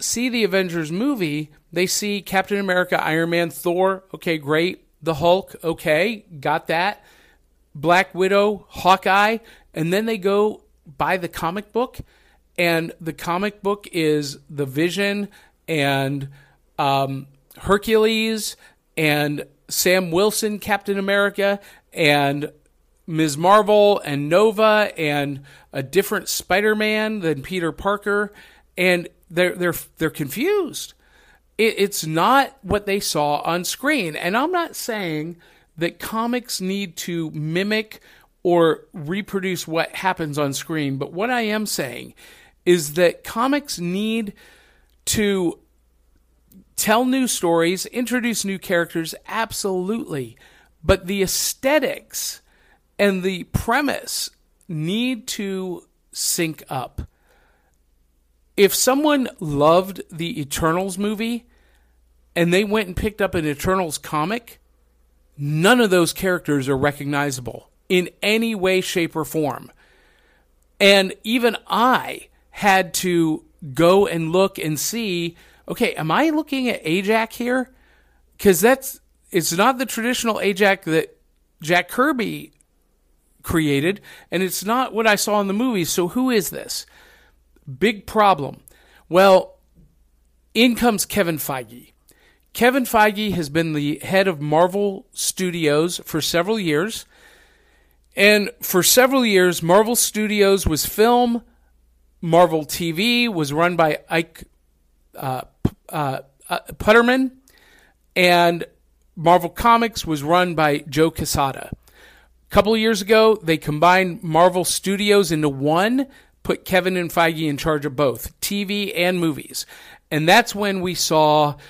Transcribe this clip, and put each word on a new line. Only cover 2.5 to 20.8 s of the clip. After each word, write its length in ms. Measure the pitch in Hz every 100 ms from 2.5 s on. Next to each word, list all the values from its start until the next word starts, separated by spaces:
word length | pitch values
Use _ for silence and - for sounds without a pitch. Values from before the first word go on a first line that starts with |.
| 202
America, 440 | 196 180 180 175
Iron 280 | - 160 170
Man, 200 | 170 170
Thor, 540 | - 175 175 190 190 -
okay, 240 | - 175 160
great. 460 | 139 156 180 - _ _
The 120 | 156
Hulk, 420 | 147 170 185 190 -
okay, 640 | 165 160 170 156 208 214 - 151
got 300 | 143 160 -
that. 360 | 165 190 - _ _ _ _ _ _ _
Black 400 | 147 156 175 190
Widow, 520 | 170 190 202 208 202 -
Hawkeye, 680 | - 180 190 196 196 208 226 - - _
and 180 | - 165
then 140 | 190 226
they 120 | 226
go 440 | 196 202 214 - _ _ -
buy 300 | - 151 185
the 120 | 170
comic 440 | - 165 196 208
book, 260 | 226 254 - - _ _ _ _ -
and 360 | 170 165 165 -
the 140 | 165
comic 480 | - 180 175 208 208
book 260 | 196 202 -
is 480 | 170 156 151 143 - -
the 180 | 147 135
Vision 640 | 135 175 175 202 202 202 - _ _ -
and, 640 | 156 139 139 135 143 139 - _ _ _ -
um, 480 | 139 139 139 135 - _ _ -
Hercules 1000 | - 202 226 220 220 220 220 220 - - - _ _ -
and 500 | 156 147 147 147 - _ -
Sam 420 | - 185 185 175
Wilson, 480 | 170 208 208 214 208
Captain 400 | - 202